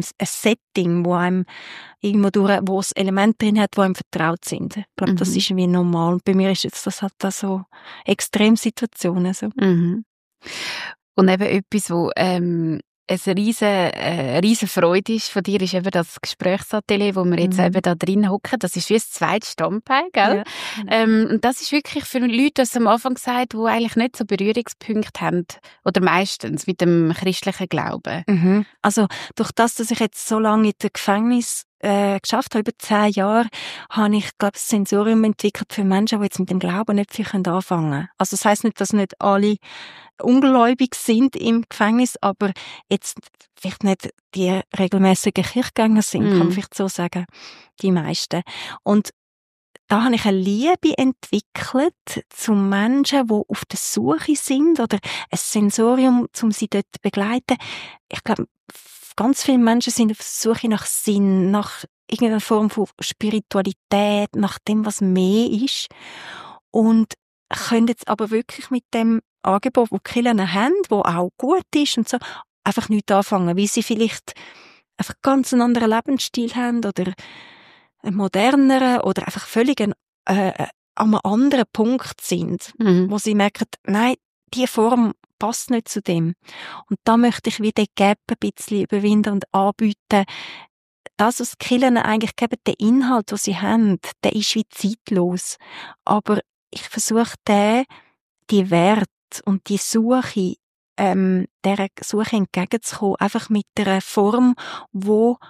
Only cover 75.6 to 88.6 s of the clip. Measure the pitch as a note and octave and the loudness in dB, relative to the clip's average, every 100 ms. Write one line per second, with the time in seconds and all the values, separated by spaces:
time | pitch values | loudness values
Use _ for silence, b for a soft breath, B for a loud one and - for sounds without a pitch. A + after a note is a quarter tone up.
75.6 | A#3+ A#3+ A3+ A3 - C4+ - - A#3 A#3+ | 2 2 2 0 0 -4 -4 -4 -4 -4
76.6 | A#3+ A#3+ A3+ F#3+ F#3 F3+ B B B B | -2 -2 -2 -4 -4 -6 B B B B
77.6 | B B B _ A3 F#3+ G3 - A3+ C#4 | B B B _ -6 -2 -2 2 4 6
78.6 | C4+ C4 C4 B3 - F#3 - - - A3 | 6 4 4 2 0 -2 -4 -10 -4 0
79.6 | C4 C#4+ G#3 - _ _ - G3 F#3+ - | 2 2 -2 -4 _ _ -2 0 0 -2
80.6 | D3 - _ - G#3+ G#3+ - G#3 C#4 C#4 | -6 -8 _ -2 0 2 0 0 2 2
81.6 | A3 - A3 B3+ - - - F3+ E3+ F3 | 0 -2 -2 -2 -6 -14 -6 -4 -4 -6
82.6 | - - A3 F3+ F#3 G#3 A3 G#3 G3+ - | -10 -2 2 4 2 -2 -2 0 0 -2
83.6 | A3 - - G3+ A#3+ B3+ _ _ _ B3 | -8 -8 -4 0 0 0 _ _ _ -4
84.6 | B3+ - A3 A#3+ A3 - _ _ G#3 A#3 | -2 0 2 2 0 -2 _ _ -6 -6
85.6 | - A#3 - - G3 E3+ E3 F3 B B | -4 -4 -4 -6 -2 -2 -2 -4 B B
86.6 | B B - G3 - A3+ A#3+ - - - | B B -8 -4 2 4 4 0 -4 -2
87.6 | G#3+ - G#3 - G3 G#3 - A#3 G3+ - | -2 0 -2 2 2 2 -4 -6 -6 -8